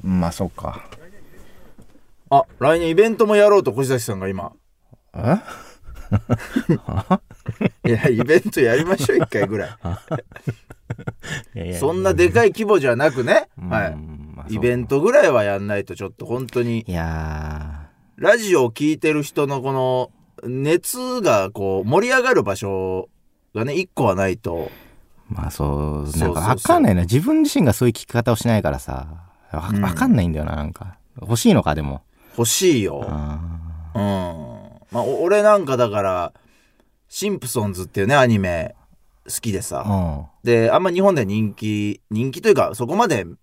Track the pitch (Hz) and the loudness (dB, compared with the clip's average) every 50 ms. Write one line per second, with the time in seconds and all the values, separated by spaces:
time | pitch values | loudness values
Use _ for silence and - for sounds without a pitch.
0 | - 92 92 90 87 85 82 - 98 85 - - - 73 - - - - - - | -2 0 0 0 0 0 -2 -4 -8 -8 -8 -10 -10 -10 -10 -10 -16 -18 -20 -20
1 | - - - - - - - - - - - - - - - - - - - - | -20 -20 -20 -20 -20 -20 -20 -20 -20 -20 -20 -20 -20 -20 -20 -20 -20 -20 -20 -20
2 | - _ - _ _ - - - - _ - - 123 139 160 170 170 165 165 170 | -20 _ -20 _ _ 2 2 2 2 _ -4 0 2 2 2 4 2 2 4 6
3 | 214 226 220 226 226 208 214 208 208 208 208 196 180 131 107 120 139 127 135 123 | 4 4 6 2 4 4 6 6 8 8 8 6 4 2 -2 -2 0 0 0 -2
4 | 113 - 104 95 95 95 98 92 85 - _ _ _ _ _ _ _ _ - _ | -2 -4 -6 -6 -4 -6 -6 -6 -8 -10 _ _ _ _ _ _ _ _ -20 _
5 | _ _ _ - 110 113 156 214 - - - - - - - _ - - - - | _ _ _ -4 0 0 0 0 0 -8 -18 -18 -18 -20 -20 _ -20 -18 -16 -16
6 | - - - 107 - - 123 117 - - - - - - 165 - - - - 92 | -6 -2 -2 -2 0 -2 -4 -4 -4 -6 -6 -6 0 0 -2 -2 -2 -6 -6 -6
7 | - - 185 196 _ _ - - _ - - - 214 - - _ _ 120 117 113 | -2 -2 -2 -2 _ _ -20 -16 _ -14 -8 -4 -4 -4 -4 _ _ 0 0 2
8 | - 147 123 110 - 127 156 - - 208 - - 135 117 117 139 160 175 190 - | 2 0 2 2 2 4 4 4 4 2 0 2 2 4 4 2 2 0 0 0
9 | 143 - 403 370 - - - 110 98 95 107 104 90 - - _ - 87 87 - | 2 2 2 2 2 0 0 -2 -2 -2 -2 -6 -6 -6 -10 _ -6 -6 -6 -6
10 | - - 165 - - _ - - - - 110 _ _ _ - _ _ _ 110 - | -6 -8 -8 -8 -8 _ -20 -10 -8 -8 -8 _ _ _ -20 _ _ _ -14 -10
11 | - - - - - - - - - - - - 85 87 90 87 - 139 170 185 | -10 -14 -14 -12 -12 -10 -10 -10 -12 -12 -12 -10 -8 -8 -6 -2 -2 -2 0 0
12 | 190 190 170 156 175 175 170 226 233 202 - - 220 202 214 180 135 135 117 117 | 0 0 4 4 4 4 6 6 4 4 2 0 0 2 2 4 4 2 2 4
13 | 147 156 123 131 120 135 202 311 - _ _ - 92 90 87 110 101 80 78 76 | 2 0 2 0 0 2 2 2 2 _ _ -14 -8 -4 -4 -2 -2 -4 -6 -10
14 | 76 78 78 73 73 76 73 67 71 73 110 107 104 123 123 123 123 110 131 139 | -14 -14 -16 -16 -16 -18 -16 -16 -12 -8 -6 0 0 0 0 0 -2 0 0 2
15 | 151 214 254 - 196 175 139 117 104 101 101 98 101 104 104 101 98 - - - | 2 4 6 6 6 6 4 4 2 2 -2 -4 -4 -4 -4 -4 -6 -6 -10 -10
16 | 101 95 - _ - - 113 127 131 113 - 127 120 117 117 113 110 - 90 85 | -10 -12 -12 _ -8 -6 -6 -6 -6 -4 -4 -2 -2 -2 -2 -4 -4 -4 -4 -4
17 | 82 82 80 80 78 78 78 76 78 76 76 76 76 76 - - - - _ _ | -4 -4 -4 -6 -6 -6 -8 -8 -8 -8 -10 -10 -10 -12 -12 -14 -16 -18 _ _
18 | _ _ _ - 127 175 220 240 220 202 180 156 127 120 113 - 147 151 156 - | _ _ _ -2 2 2 2 2 2 2 4 4 4 2 0 -2 -2 -2 -2 0
19 | - 160 156 151 143 147 - - 147 139 143 135 120 135 135 135 131 127 127 127 | 0 0 0 0 -4 -4 -2 -2 -2 -2 -2 -4 -4 -4 -2 0 0 0 0 0
20 | 123 - _ _ _ _ _ - - 117 123 131 135 147 165 175 - - - 254 | -2 -4 _ _ _ _ _ -16 -12 -8 -6 -4 0 0 0 0 0 -4 -8 -8
21 | 254 254 254 254 202 165 120 104 95 95 107 - 98 98 95 95 95 107 135 180 | -6 -4 -4 0 2 2 2 2 2 -2 -4 -6 -4 -2 -2 -2 -2 2 2 2
22 | 220 247 262 262 240 262 247 175 117 - 98 - - 98 98 95 95 92 92 92 | 2 2 2 2 2 4 2 2 2 0 -4 -4 -4 -4 -4 -4 -4 -4 -4 -6
23 | 92 _ _ _ _ _ _ _ _ _ _ 107 113 135 143 170 190 - _ - | -8 _ _ _ _ _ _ _ _ _ _ -6 -4 -2 -2 -4 -4 -4 _ 0
24 | 135 107 95 92 98 98 92 - _ - 85 85 76 - - - - - _ - | 0 0 2 2 0 0 -2 -4 _ -6 -6 -6 -6 -8 -12 -18 -20 -20 _ -20
25 | - _ _ _ _ _ - - 76 76 - - 73 71 71 73 73 76 73 76 | -20 _ _ _ _ _ -8 -6 -6 -8 -4 -2 -2 -2 0 -2 -2 -2 -4 -4
26 | 71 76 73 80 80 - 87 80 82 104 127 - - - 339 349 294 - - 90 | -6 -4 -2 0 0 0 0 0 0 0 0 0 2 2 4 4 6 4 4 4
27 | 87 85 107 135 165 254 311 311 311 294 - 285 196 123 101 - 127 123 117 - | 2 2 2 0 2 2 2 2 2 2 2 2 4 4 4 4 2 2 2 0
28 | - _ - 117 117 127 117 107 - 120 113 107 92 80 71 67 - - 65 64 | -8 _ -4 -2 0 2 0 0 2 2 2 2 2 0 -2 -2 -6 -8 -8 -8
29 | 67 78 78 85 87 - _ _ _ _ - 78 82 98 107 101 101 95 85 - | -8 -10 -14 -18 -20 -20 _ _ _ _ -8 -8 -6 -4 -2 -2 -2 -2 0 0
30 | 247 269 226 123 90 87 80 76 76 78 76 76 73 76 85 - - 95 - _ | 2 4 4 4 4 2 0 -2 -4 -4 -4 -6 -6 -6 -8 -10 -14 -16 -16 _
31 | _ _ _ - - 92 117 117 - 233 196 123 - - 76 78 76 71 67 67 | _ _ _ -16 -4 -2 -2 2 4 4 4 6 4 2 -2 -2 -4 -6 -8 -8
32 | _ _ _ _ _ _ - - 117 117 - - 190 180 151 120 101 85 73 69 | _ _ _ _ _ _ -4 -4 -2 0 0 2 2 2 2 2 0 -2 -4 -6
33 | 73 - 76 76 73 73 - 76 82 82 - 82 80 - - - - - - 110 | -8 -6 -6 -6 -6 -6 -8 -8 -8 -10 -10 -10 -12 -12 -12 -14 -14 -10 -6 -4
34 | 101 101 98 95 92 87 82 80 76 62 57 52 50 - - - - _ - - | -2 -2 -2 -2 -4 -6 -8 -12 -14 -14 -16 -18 -18 -20 -20 -20 -20 _ -6 -4
35 | - - - - 160 175 202 208 208 214 208 202 175 135 135 120 123 113 101 104 | -2 -2 -2 0 2 2 4 4 6 6 6 4 4 0 0 2 2 0 0 -2
36 | 98 98 92 90 87 80 _ _ _ _ _ _ _ _ _ _ _ _ _ _ | -2 0 -2 -2 -4 -6 _ _ _ _ _ _ _ _ _ _ _ _ _ _
37 | _ _ - - 190 208 202 - - 123 - 123 104 101 95 90 92 - _ 104 | _ _ -12 -6 -4 -4 -4 -4 -6 -6 -4 -4 -4 -4 -4 -6 -10 -8 _ -2
38 | 98 101 139 147 131 123 113 104 98 90 87 82 80 - - _ _ _ _ _ | 0 2 4 4 6 6 4 2 2 0 -2 -4 -6 -8 -10 _ _ _ _ _
39 | _ _ _ _ _ - - - - 120 98 92 - - 85 67 64 104 101 95 | _ _ _ _ _ -10 -10 -8 -6 -4 -4 -4 -6 -6 -8 -6 -2 -2 0 0
40 | 90 85 76 71 80 - _ _ _ 120 120 113 113 117 - 156 185 185 175 180 | 0 -2 -4 -6 -10 -14 _ _ _ 2 2 4 4 4 4 2 2 2 0 4
41 | 196 202 190 147 113 95 101 107 110 107 98 - 104 107 107 104 104 104 101 - | 4 4 4 2 0 0 0 -2 -2 -2 -4 -6 -6 -4 -4 -2 -2 -4 -6 -8
42 | _ _ 107 107 127 135 127 117 - 226 196 139 98 - - 110 127 117 160 202 | _ _ -4 -4 -4 -4 -6 -2 2 2 4 4 2 0 0 -6 -6 -4 0 0
43 | 240 214 151 107 90 85 90 _ | 2 2 2 -2 -2 -6 -12 _